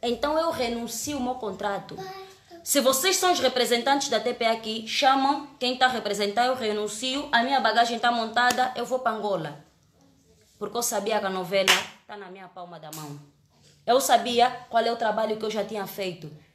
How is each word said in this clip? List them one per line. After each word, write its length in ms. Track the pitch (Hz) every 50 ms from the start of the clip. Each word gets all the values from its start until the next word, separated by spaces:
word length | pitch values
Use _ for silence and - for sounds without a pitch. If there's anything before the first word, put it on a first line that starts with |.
Então 360 | - 240 240 233 - 285 311
eu 140 | 320 330 330
renuncio 640 | 311 - 247 233 233 233 233 220 - - - 196 294
o 60 | 277 247
meu 120 | 247 254
contrato. 640 | 254 - 208 190 190 208 208 202 190 - - - - 381 381 381 381 381 381 - _ _ _ 349 339 -
Se 160 | - - 294
vocês 380 | 233 254 269 - - 381 370
são 160 | - 370 359 349
os 60 | -
representantes 680 | 262 254 254 254 240 - 240 233 233 269 277 285 285 -
da 100 | - 214
T 140 | 214 247 233
P 120 | - 233
A 60 | 226
aqui, 360 | 226 220 226 220 220 226 220
chamam 600 | - - - 285 262 269 269 269 277 294 311 - - - _
quem 160 | 247 247 254
tá 100 | 247 262
a 20 | 254
representar, 560 | 247 226 208 208 202 202 208 202 202 233 247
eu 100 | 254 262
renuncio, 720 | 247 233 214 208 208 208 208 - - 254 262 262 285 294 294
a 100 | - 233 233
minha 160 | 262 277 262
bagagem 380 | 220 226 208 233 240 240 240 226
tá 120 | 240 240
montada, 600 | 240 233 226 220 220 247 240 247 240 233 254 - -
eu 100 | - 240
vou 140 | - 247 254
pra 120 | 254 233
Angola." 540 | 214 214 196 208 196 175 156 147 147 147 - _ _ _ _ _ _ _ _ _ _ _ _ _ _ _ _ _ _ _
Porque 180 | 208 202 202
eu 60 | 240 233
sabia 360 | - 233 208 196 214 220 208
que 60 | 208
a 40 | 190
novela 440 | 190 185 180 165 202 196 190 190 - - - - - - _
tá 80 | _ 208
na 140 | 202 202 180
minha 180 | 185 190 185
palma 320 | 180 _ 185 175 175 175 160
da 100 | 156 151
mão. 280 | 151 151 151 147 143 143 - _ _ _ _ _ _ _ _ _ _ _ _
Eu 140 | - 240 262
sabia 500 | 269 277 262 233 - 247 240 233 240 254 247 - - -
qual 120 | 214 226
é 80 | 226 233
o 60 | 226
trabalho 400 | 233 233 214 202 214 220 220 214
que 80 | 214 214
eu 80 | 214
já 140 | 208 214 196
tinha 200 | - 220 208 196
feito. 460 | - - - 196 185 170 - - 151 - - - _